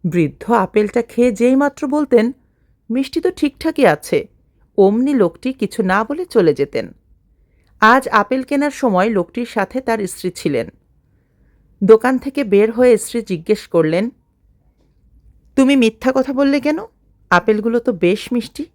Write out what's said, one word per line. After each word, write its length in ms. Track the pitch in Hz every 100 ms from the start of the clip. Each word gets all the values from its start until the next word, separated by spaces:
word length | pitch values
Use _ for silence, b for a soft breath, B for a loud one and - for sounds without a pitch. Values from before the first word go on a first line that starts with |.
বৃদ্ধ 480 | 175 175 151 - -
আপেলটা 500 | 233 185 214 208 247
খেয়ে 300 | 233 - 247
যেই 240 | 202 240 262
মাত্র 320 | 285 277 285
বলতেন, 440 | 294 285 233 226 269 _ _ _ _ _
"মিষ্টি 300 | 233 269 339
তো 100 | 359
ঠিকঠাকই 540 | - 294 - 330 311 240
আছে," 420 | 151 - 147 - _ _ _ _ -
অমনি 360 | 190 214 262
লোকটি 400 | 269 180 - 254
কিছু 300 | 262 202 -
না 200 | 190 190
বলে 220 | 220 294 359
চলে 280 | 233 170
যেতেন। 400 | 147 143 - - - _ _ _ _ _ _ _ _
আজ 280 | 220 254 262
আপেল 360 | 220 208 262
কেনার 280 | 254 285 294
সময় 380 | - 254 185 202
লোকটির 360 | 208 175 - 233
সাথে 360 | - 196 262
তার 260 | 262 226 196
স্ত্রী 240 | - 185 -
ছিলেন। 340 | 156 131 135 _ _ _ _ _ _ _ _ _ _ _
দোকান 340 | 196 220 254 262
থেকে 260 | 285 277
বের 280 | 233 202 220
হয়ে 260 | 226 254 220
স্ত্রী 240 | - 233
জিজ্ঞেস 460 | 220 175 165 214 -
করলেন, 420 | 170 156 165 226 - _ _ _ _ _ _ _ _ _ _ _ _ _ -
"তুমি 200 | 262 277
মিথ্যা 360 | 226 220 262 262
কথা 180 | 262
বললে 260 | 262 277 285
কেন? 180 | 294 311 - _ _ _ _
আপেলগুলো 500 | 180 175 214 220 233
তো 140 | 233
বেশ 400 | 175 175 202 -
মিষ্টি।" 320 | 247 220 - 311